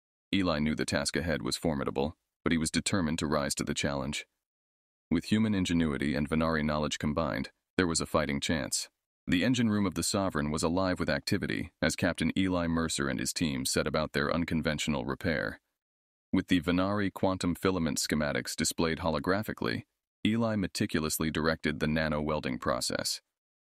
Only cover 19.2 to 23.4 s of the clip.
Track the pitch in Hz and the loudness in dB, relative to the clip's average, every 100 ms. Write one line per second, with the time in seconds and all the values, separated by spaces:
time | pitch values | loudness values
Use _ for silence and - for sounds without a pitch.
19.2 | 71 98 110 - - 57 - _ _ _ | 0 -2 -2 -4 -2 -2 -6 _ _ _
20.2 | 104 113 113 107 90 - 107 85 78 - | -2 0 0 0 -2 -2 -2 0 -2 0
21.2 | 80 76 78 80 78 78 76 78 78 76 | -2 0 0 0 0 0 0 0 0 0
22.2 | 76 76 73 62 - 62 - 50 50 - | 0 -2 -2 -4 -2 -2 -2 -2 -4 -6
23.2 | - _ | -10 _